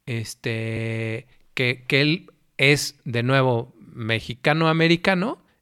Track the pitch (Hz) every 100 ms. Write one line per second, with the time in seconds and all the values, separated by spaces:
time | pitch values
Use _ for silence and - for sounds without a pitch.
0 | - 113 107 - 123 113 113 113 113 113
1 | 113 113 - _ _ - 123 123 - 139
2 | 147 175 - - _ - 135 147 - -
3 | - 120 120 135 131 117 120 - - 123
4 | 110 113 - 123 156 156 160 160 165 170
5 | 196 185 220 349 _ _